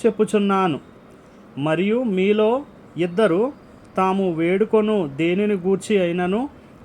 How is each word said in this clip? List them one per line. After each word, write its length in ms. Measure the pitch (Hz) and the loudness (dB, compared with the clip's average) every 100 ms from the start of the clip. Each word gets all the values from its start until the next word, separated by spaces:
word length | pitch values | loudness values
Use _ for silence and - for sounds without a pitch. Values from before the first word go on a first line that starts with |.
| 233 | -2
చెప్పుచున్నాను. 720 | 208 214 214 202 196 190 135 - - - - - - - - | 0 0 0 0 2 0 -2 -8 -20 -20 -20 -20 -20 -16 -6
మరియు 460 | 147 160 196 226 | -2 0 0 0
మీలో 580 | 247 185 190 208 214 247 285 - - - | 0 0 2 2 2 0 -4 -20 -14 -6
ఇద్దరు 560 | 175 175 214 170 247 294 - - - - | -4 0 2 2 -2 -4 -18 -20 -10 -2
తాము 360 | 190 190 190 | 0 0 -2
వేడుకొను 760 | 160 165 190 220 220 214 214 156 135 | 0 0 0 2 2 2 0 -2 -2
దేనిని 380 | 165 180 208 | -2 0 0
గూర్చి 480 | 208 180 190 - 208 | -2 0 -2 0 0
అయినను 480 | 175 175 180 202 285 - - - | 0 -2 -2 -2 -4 -10 -20 -16